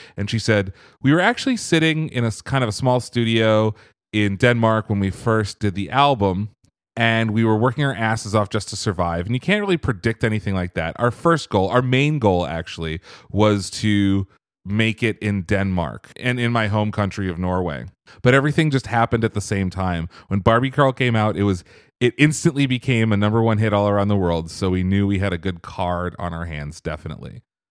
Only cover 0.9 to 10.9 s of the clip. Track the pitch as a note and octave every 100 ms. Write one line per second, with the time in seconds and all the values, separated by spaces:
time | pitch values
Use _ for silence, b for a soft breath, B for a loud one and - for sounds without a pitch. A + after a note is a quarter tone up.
0.9 | B C3+ D#3 G3 A#3+ C4+ A#3+ - E3 D#3+
1.9 | D#3 D#3 B2 A#2 - - C3+ A#2 G2+ C3
2.9 | B2 - A#2+ A2+ A2+ A2 G#2+ A2 G#2 b
3.9 | _ _ G#2+ G#2 G2 B2 A#2+ A2+ A2 -
4.9 | G2+ G2 - A#2 A2 G2+ - G#2 F#2 F#2+
5.9 | C3 C#3+ B2+ G2+ F#2 G#2+ - _ _ _
6.9 | - A2+ A2+ A2+ G#2+ A2+ A2 B2 B2 C#3+
7.9 | B2+ A2 A2 G#2 G#2+ G2+ G#2+ - G#2 A#2
8.9 | F2+ E2+ E2+ F2+ B2+ - G#3 G3+ F3 -
9.9 | G2 A#2 A2 A#2 G#2+ G2+ F#2+ F2+ - D#2+